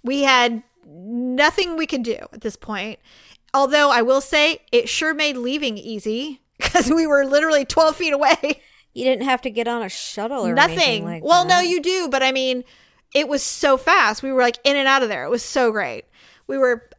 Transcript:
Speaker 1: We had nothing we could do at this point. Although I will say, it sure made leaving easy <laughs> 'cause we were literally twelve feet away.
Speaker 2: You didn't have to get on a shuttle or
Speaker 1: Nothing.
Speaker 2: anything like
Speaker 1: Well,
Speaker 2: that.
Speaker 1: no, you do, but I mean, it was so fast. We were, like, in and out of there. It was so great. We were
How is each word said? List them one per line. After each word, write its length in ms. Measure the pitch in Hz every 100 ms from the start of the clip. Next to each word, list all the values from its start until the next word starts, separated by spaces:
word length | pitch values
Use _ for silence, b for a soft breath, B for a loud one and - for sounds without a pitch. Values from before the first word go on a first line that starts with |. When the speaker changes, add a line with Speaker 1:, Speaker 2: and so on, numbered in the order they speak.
Speaker 1:
We 200 | 240 277
had 380 | 277 254 240 226 _ _ -
nothing 920 | 156 190 240 254 254 302 370 359 320
we 100 | 311
could 160 | 269
do 140 | 233 - -
at 80 | 220
this 140 | 220 -
point. 420 | - 208 208 - b b b b _
Although 360 | 277 277 294 285
I 100 | 240
will 200 | 233 269
say, 380 | 277 302 302 - _
it 180 | 240 226
sure 240 | - 311
made 240 | 302 302 254
leaving 400 | 240 294 277 208
easy 640 | - 214 214 226 302 269 _
<laughs> 100 | _
'cause 300 | - 349 233
we 160 | 330 320
were 180 | 285 277
literally 400 | 285 320 302 277
twelve 300 | - 320 302
feet 180 | 339
away. 480 | 285 285 330 285 - b b b
Speaker 2:
You 100 | - 254
didn't 200 | 247 269
have 160 | 254
to 60 | 254
get 180 | 220 233
on 140 | 240
a 60 | 196
shuttle 560 | - - - 220 269 233
or 80 |
Speaker 1:
Nothing. 240 | 247 320 330
Speaker 2:
anything 260 | 294 220 170
like 180 | 170
Speaker 1:
Well, 200 | 285 349 359
Speaker 2:
that. 40 |
Speaker 1:
no, 100 | 359 359
you 120 | 359
do, 260 | 311 370 330
but 120 | 269
I 80 | 262
mean, 320 | 262 262 254 247 b b b _
it 140 | 285 285
was 140 | 285
so 360 | - - 294 262
fast. 440 | 262 370 269 214
We 80 | 269
were, 100 | 262
like, 160 | 240 240
in 120 | 277 285
and 120 | 269
out 140 | 269
of 60 | 240
there. 140 | 180
It 60 | 139
was 140 | 233
so 280 | - 277 240
great. 340 | 214 151 113 - b b b -
We 100 | 269
were 300 | 254 233 _